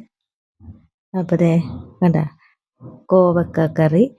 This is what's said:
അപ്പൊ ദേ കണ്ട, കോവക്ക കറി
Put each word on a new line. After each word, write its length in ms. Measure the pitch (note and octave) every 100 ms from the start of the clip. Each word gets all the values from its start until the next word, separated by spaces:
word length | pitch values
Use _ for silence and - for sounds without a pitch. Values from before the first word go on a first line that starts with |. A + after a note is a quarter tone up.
| - _ _ _ _ _ - - _ _ _
അപ്പൊ 220 | F#3 F3 E3+
ദേ 160 | E3+ E3 - - - -
കണ്ട, 220 | F3+ D#3 D#3 - _ _ _ _ B2 - -
കോവക്ക 640 | F#3 F3+ E3+ E3+ - D#3+
കറി 340 | D#3+ D#3 E3 C4